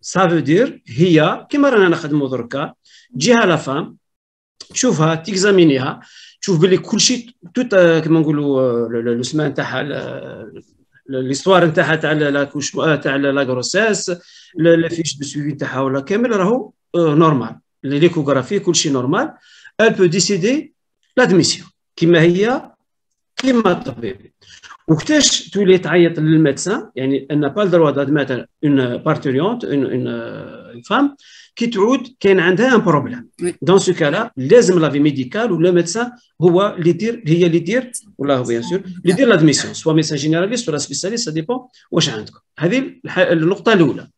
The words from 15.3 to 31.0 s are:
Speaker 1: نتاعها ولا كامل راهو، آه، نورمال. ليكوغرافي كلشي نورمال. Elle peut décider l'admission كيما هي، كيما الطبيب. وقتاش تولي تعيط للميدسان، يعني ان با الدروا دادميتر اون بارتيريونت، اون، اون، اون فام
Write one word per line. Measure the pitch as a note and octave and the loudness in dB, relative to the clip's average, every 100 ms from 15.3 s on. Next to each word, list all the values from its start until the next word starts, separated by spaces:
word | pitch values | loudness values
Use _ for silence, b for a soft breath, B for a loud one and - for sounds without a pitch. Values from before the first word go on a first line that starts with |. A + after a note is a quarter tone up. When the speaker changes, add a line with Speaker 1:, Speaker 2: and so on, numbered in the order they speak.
| C#3+ D3 | -8 -8
Speaker 1:
نتاعها | C3+ C3 C3 | -6 -8 -4
ولا | C3+ C3+ | -2 -4
كامل | C3+ G3+ B3 | -2 -2 0
راهو، | G#3+ F#3 B3 G#4 _ _ F3 | 0 0 -2 -4 _ _ 0
آه، | E3 D3 | 2 4
نورمال. | E3 D3+ A2+ A2+ _ _ | 4 2 -4 -12 _ _
ليكوغرافي | C3+ C#3+ E3+ E3+ C#3 C3 B2 G3+ | -6 0 0 0 0 -2 0 -4
كلشي | F3+ D#3+ D#3 | 0 -2 0
نورمال. | C3+ B2 F#3 D4+ - b b b _ | -2 0 -2 -2 -8 b b b _
Elle | A3 - | 0 4
peut | F#3 F#3 | 0 2
décider | - G3 F#3+ C#4 - _ _ _ _ - | -2 0 0 -2 -4 _ _ _ _ 0
l'admission | A#3+ F3+ C#3 - - _ _ - | 4 4 2 -2 -12 _ _ -2
كيما | E3 E3+ | 4 6
هي، | E3 F3 G3+ C#4 - _ _ _ _ _ _ - | 4 2 0 -2 -8 _ _ _ _ _ _ -4
كيما | C4 A#3+ G#3 | 0 2 2
الطبيب. | F3+ - - A#2 - - _ B B B B - | 0 -4 -10 -10 -12 -18 _ B B B B -2
وقتاش | D#3 - D4+ C4+ - - | -2 2 2 2 -2 -6
تولي | G3 G3 F#3 | -2 4 4
تعيط | D#3 F3 E3+ D#3+ | 4 2 2 2
للميدسان، | D#3 D#3 D#3 C#3 F3 A#3 A3 - | 2 4 4 0 -4 -6 -6 -6
يعني | C3 C#3 - | -4 -4 -2
ان | D3 D3 | -2 -2
با | D#3+ | -2
الدروا | G#3 E3+ D#3 | 2 4 2
دادميتر | C#3 C#3 D3+ C3+ B2 - _ | 0 -2 -2 -2 -6 -8 _
اون | D3+ C#3 B2+ A#2+ | 0 2 0 -2
بارتيريونت، | - D3+ C#3+ C3 F#3 A#3+ - | -2 -2 -2 -2 -2 -4 -4
اون، | C#3+ C3 | -4 -2
اون، | B2+ B2 | -4 -6
اون | A#2 A2+ G#2 G2+ A2+ - A#2+ | -8 -10 -14 -16 -18 -20 -20
فام | - G#3+ | -4 0